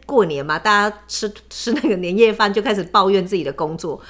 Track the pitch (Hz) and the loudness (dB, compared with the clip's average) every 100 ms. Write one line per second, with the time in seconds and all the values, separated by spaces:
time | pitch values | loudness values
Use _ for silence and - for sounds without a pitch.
0 | - 277 175 143 147 156 214 208 208 208 | -2 2 2 0 -4 -2 2 2 2 -4
1 | - - 208 - - - 240 262 320 185 | -12 -8 -8 -10 -18 -10 -4 -2 0 0
2 | 175 196 226 214 208 208 220 202 170 208 | -2 4 4 4 0 0 0 -2 0 2
3 | 190 196 180 196 139 - 156 165 170 - | 4 2 0 -4 -4 -4 -6 -6 -8 -10